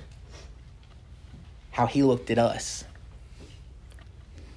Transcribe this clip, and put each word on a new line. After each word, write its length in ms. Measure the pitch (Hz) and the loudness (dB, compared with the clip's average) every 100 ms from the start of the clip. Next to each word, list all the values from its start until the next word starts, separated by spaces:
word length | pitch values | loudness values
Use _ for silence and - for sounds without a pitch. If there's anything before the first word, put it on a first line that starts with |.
| - - - - - - - - - - - - - - - - - | -12 -16 -18 -18 -18 -18 -20 -20 -20 -20 -20 -20 -18 -18 -18 -18 -8
how 140 | - 120 | 2 4
he 180 | 139 | 6
looked 260 | 135 120 - | 6 6 4
at 80 | 117 | 4
us. 460 | 117 - - - - - - - - - - - - - - - - - - - - | 4 2 -4 -8 -10 -16 -18 -18 -18 -18 -18 -18 -18 -18 -18 -18 -18 -20 -18 -18 -18